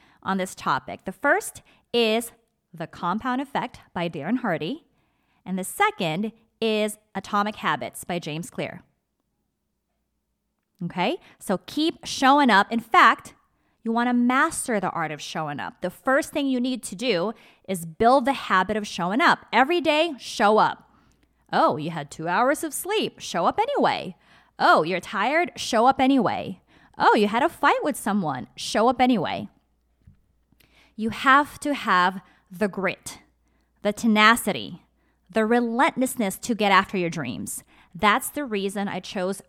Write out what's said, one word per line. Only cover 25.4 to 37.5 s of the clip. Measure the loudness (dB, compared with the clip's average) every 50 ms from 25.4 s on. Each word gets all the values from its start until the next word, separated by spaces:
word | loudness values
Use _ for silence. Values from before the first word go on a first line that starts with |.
| 0 -2 -4
Show | -10 -6 -2 2 4 4
up | 4 4 4
anyway. | 4 4 4 4 2 2 0 -4 -6 -8 -10 -12 _ _ _ _ _ _ _
Oh, | 2 4 4 6
you | 6 4
had | 2 2 0 0
a | 0
fight | 0 2 2 2 2 2 0
with | -4 -4
someone. | -4 -4 -2 -2 -2 -2 -2 -4 -6 -8 -12 _
Show | -12 -8 -2 0 2 2
up | 4 4 4
anyway. | 4 4 4 2 0 -2 -4 -6 -8 -10 _ _ _ _ _ _ _ _ _ _ _ -20 -20 _ _ _ _ _ _ _ _ _ _ _ _ _ _ _ _
You | -6 -6 -4
have | -4 0 4 6 6 6 4 2 -4 -8
to | -6 -4 -4
have | -4 -2 0 2 4 4 2 0 -4 -12 _ _ _ _ -12
the | -6 -4 -4 -4
grit, | -2 -2 -4 -4 -4 -6 -12 -16 -18 -18 _ _ _ _ _ _ _ _ _ _ _ _
the | -4 -4
tenacity, | -2 0 2 2 4 6 6 6 6 4 0 -4 -4 -4 -6 -10 -14 -16 _ _ _ _ _ _ _ _ _ -4
the | -2 0 2
relentlessness | 2 2 2 0 0 0 2 0 0 0 0 -4 -2 -2 -2 -4 -4 -4
to | -6 -6 -4 -2
get | 0 2 4
after | 4 4 4 2 -2
your | -2 -2 -2
dreams. | -4 -6 -8 -8 -8 -10 -10 -10